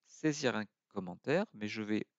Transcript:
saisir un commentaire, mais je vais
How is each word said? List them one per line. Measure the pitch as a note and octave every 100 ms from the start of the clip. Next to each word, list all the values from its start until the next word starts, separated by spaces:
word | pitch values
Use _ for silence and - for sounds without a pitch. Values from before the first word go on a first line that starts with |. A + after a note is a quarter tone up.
| _
saisir | - D#3 D3 C3+ A2
un | G#2 _ _
commentaire, | G2+ F2+ E2+ - E3 G3+
mais | G#2 G#2+
je | A2
vais | G#2 G#2+ -